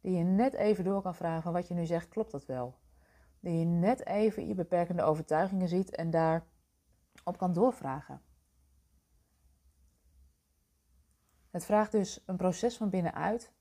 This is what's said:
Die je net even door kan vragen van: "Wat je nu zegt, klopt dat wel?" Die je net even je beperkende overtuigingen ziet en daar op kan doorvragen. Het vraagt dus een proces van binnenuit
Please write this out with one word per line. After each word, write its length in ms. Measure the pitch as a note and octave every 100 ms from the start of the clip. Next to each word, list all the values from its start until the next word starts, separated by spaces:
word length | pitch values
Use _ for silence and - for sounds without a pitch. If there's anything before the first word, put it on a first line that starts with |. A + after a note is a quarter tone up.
Die 120 | G3
je 120 | F#3
net 300 | E3+ F#3+ B3+
even 300 | - G#3 G3+
door 180 | F3+ G3
kan 120 | F#3
vragen 280 | E3+ E3+ E3
van: 100 | E3+
"Wat 160 | E3+ F3
je 60 |
nu 120 | F3 E3
zegt, 220 | E3+ E3+
klopt 220 | - A3
dat 160 | C#3+ -
wel?" 320 | B2+ B2 - _ _ _ _ _ _
Die 180 | F3+ E3
je 60 |
net 420 | E3 E3+ F#3 B3+ -
even 400 | G3+ A3 G#3 D#3+
je 80 |
beperkende 480 | F#3+ E3+ F3 E3+ F3
overtuigingen 680 | - D#3 D#3 D#3 F#3+ F#3+ F3+
ziet 260 | F3+ F#3+
en 160 | - E3
daar 360 | E3 D#3+ E3 - _ _ _ _ _ _ -
op 140 | - F3+
kan 140 | F#3
doorvragen. 680 | E3+ A#3+ B3 D3 C3+ - C#3 _ _ _ _ _ _ _ _ _ _ _ _ _ _ _ _ _ _ _ _ - _ _ _ _ _ _ _ _ _ _ _ _
Het 140 | F3
vraagt 280 | - G#3 G#3+
dus 300 | A3 F#3 - -
een 100 | F#3
proces 400 | F3+ F3 A#3+ A#3+
van 140 | G#3+
binnenuit 600 | F#3 E3+ - E3 A#3 - _